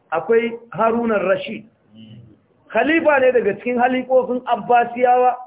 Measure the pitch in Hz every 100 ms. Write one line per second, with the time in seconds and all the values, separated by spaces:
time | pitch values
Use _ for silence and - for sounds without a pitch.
0 | - 160 190 233 233 233 - 165 226 233
1 | 233 208 180 190 - 220 - _ _ -
2 | - - - - _ _ - 214 262 330
3 | 302 277 254 247 202 202 247 247 247 254
4 | 254 262 233 247 240 233 - 240 240 233
5 | 247 247 247 247